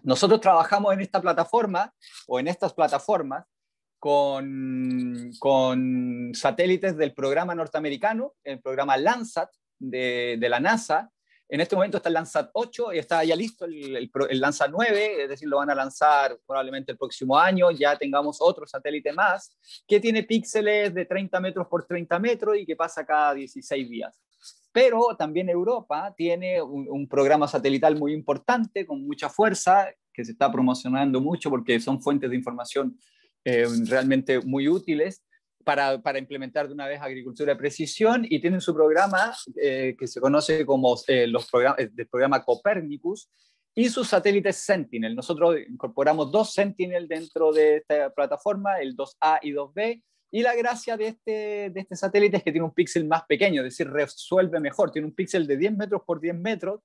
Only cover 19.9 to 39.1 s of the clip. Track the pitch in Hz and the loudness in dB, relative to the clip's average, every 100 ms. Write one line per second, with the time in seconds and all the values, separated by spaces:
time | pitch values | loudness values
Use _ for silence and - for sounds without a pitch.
19.9 | 208 226 220 220 226 220 220 208 208 202 | 2 4 0 0 -2 0 0 2 2 0
20.9 | 175 175 185 190 185 185 185 175 170 - | -2 -4 -4 -2 -4 -4 -6 -4 -4 -4
21.9 | 175 165 175 226 233 214 208 165 156 165 | -8 -2 -2 0 -2 0 -2 -2 -4 -4
22.9 | - 151 151 147 139 131 135 - 139 123 | -6 -2 2 2 0 -8 -16 -6 -6 -6
23.9 | 117 101 _ _ _ - _ _ 233 254 | -10 -12 _ _ _ -20 _ _ 4 4
24.9 | 226 233 208 156 160 185 175 196 240 220 | 6 2 2 -2 -2 0 0 0 -2 -4
25.9 | 147 196 196 170 170 185 180 135 139 135 | -6 -6 -4 -2 -2 -2 -4 -4 -8 -8
26.9 | 139 135 135 139 151 143 135 139 139 156 | -8 -2 2 4 4 2 0 0 2 2
27.9 | 151 147 151 - 185 - 247 220 196 170 | 2 -2 -2 -2 -2 0 0 -2 -6 -6
28.9 | 139 143 143 143 - 214 190 - 196 190 | -8 -8 -6 -6 2 2 4 4 4 4
29.9 | - _ - 117 113 139 127 127 127 127 | -8 _ -12 -12 0 0 4 2 2 -2
30.9 | 131 139 131 143 170 156 131 113 117 117 | 0 2 2 0 -2 -2 -2 0 0 0
31.9 | 131 147 143 135 123 123 120 123 139 131 | -2 0 0 0 -4 -4 -8 -6 -4 -4
32.9 | 127 _ _ _ _ 127 120 120 117 113 | -8 _ _ _ _ 0 2 2 0 2
33.9 | 131 131 135 131 127 127 135 139 180 - | 2 4 2 2 0 0 -2 0 -2 -2
34.9 | 151 160 - _ _ _ _ - 143 139 | -2 -2 -4 _ _ _ _ -2 0 0
35.9 | 135 143 135 131 139 131 151 143 143 139 | 0 -2 -4 -8 -10 -6 -6 -6 -8 -10
36.9 | 143 139 131 127 123 143 139 143 139 151 | -8 -10 -10 -12 -4 -2 -2 -4 -4 -8
37.9 | - 214 240 226 151 170 185 180 156 156 | 0 2 2 0 -2 0 0 -2 4 4
38.9 | 160 202 | 6 4